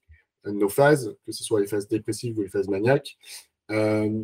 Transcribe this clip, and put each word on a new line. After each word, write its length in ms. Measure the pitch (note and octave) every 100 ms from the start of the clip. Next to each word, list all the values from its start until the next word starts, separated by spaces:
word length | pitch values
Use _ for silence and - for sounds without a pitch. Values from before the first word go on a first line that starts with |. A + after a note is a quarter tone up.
| _ - _ _
euh, 60 | G#2
nos 180 | G#2 G2+
phases, 460 | - C#3+ D3 G#2+ -
que 60 | -
ce 120 | -
soit 180 | - G#2+
les 60 | G2+
phases 200 | G#2 G2+
dépressives 500 | G#2+ A2 G#2 B2 A2
ou 60 |
les 60 | F#2+
phases 200 | G2+ F#2+
maniaques. 480 | G2 A2+ C#3+ - - - - - _ -
Euh, 500 | G#2+ G#2+ G#2+ G#2+ A2